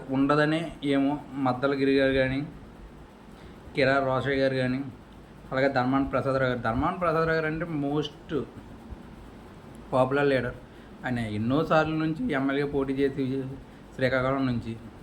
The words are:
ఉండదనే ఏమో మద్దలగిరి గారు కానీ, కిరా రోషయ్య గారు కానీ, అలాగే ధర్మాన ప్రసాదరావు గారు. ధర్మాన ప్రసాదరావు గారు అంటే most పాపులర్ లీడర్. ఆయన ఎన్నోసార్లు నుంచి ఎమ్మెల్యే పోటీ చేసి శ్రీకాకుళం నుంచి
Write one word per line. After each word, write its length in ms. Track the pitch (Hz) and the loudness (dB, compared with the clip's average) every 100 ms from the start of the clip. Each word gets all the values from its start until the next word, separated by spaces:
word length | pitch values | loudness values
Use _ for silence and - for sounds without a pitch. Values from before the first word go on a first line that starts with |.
| 135 | -2
ఉండదనే 640 | 135 139 147 151 160 170 - | 2 4 4 4 2 -2 -4
ఏమో 360 | 143 139 139 147 - | 0 2 2 0 -6
మద్దలగిరి 640 | 131 131 123 139 139 139 139 | -2 0 0 0 2 4 4
గారు 140 | 135 | 4
కానీ, 360 | 135 131 135 151 - - - - - - - - - - - - - | 4 2 0 -4 -10 -16 -18 -18 -18 -20 -20 -20 -20 -20 -18 -8 0
కిరా 300 | 131 139 131 | 4 4 2
రోషయ్య 300 | 131 127 135 | 2 2 2
గారు 200 | 135 131 | 2 2
కానీ, 280 | 127 131 139 - - - - - - | 0 -2 -4 -12 -18 -20 -20 -20 -6
అలాగే 180 | 135 139 | 2 2
ధర్మాన 340 | 131 127 135 | 4 4 2
ప్రసాదరావు 460 | 135 135 127 135 127 | 2 0 2 2 2
గారు. 100 | 120 | 0
ధర్మాన 360 | 113 117 156 180 | 0 0 0 0
ప్రసాదరావు 420 | 175 160 165 160 | 0 2 2 0
గారు 80 | 156 | 0
అంటే 200 | 160 170 | -2 -4
most 800 | 151 143 147 147 - - 151 - - - - - - - - - - - - - - - | -2 0 0 -2 -8 -6 -4 -4 -10 -18 -18 -16 -16 -16 -18 -18 -18 -18 -20 -18 -18 0
పాపులర్ 320 | 131 127 139 143 | 2 4 4 2
లీడర్. 300 | 131 123 - - - - - 131 | 2 0 -8 -14 -20 -20 -10 -4
ఆయన 140 | 120 | -4
ఎన్నోసార్లు 760 | 113 104 113 143 160 160 156 156 | -2 -2 0 0 4 4 4 0
నుంచి 380 | 156 156 254 | 0 -2 -2
ఎమ్మెల్యే 300 | 139 135 139 | 0 2 0
పోటీ 300 | 143 143 135 | 0 0 0
చేసి 500 | 135 139 135 131 135 131 139 - - - - | 2 0 0 -2 -2 -6 -10 -16 -20 -16 -2
శ్రీకాకుళం 500 | 131 131 131 139 131 | 0 2 2 2 0
నుంచి 320 | 117 110 113 110 - | 0 -4 -8 -12 -10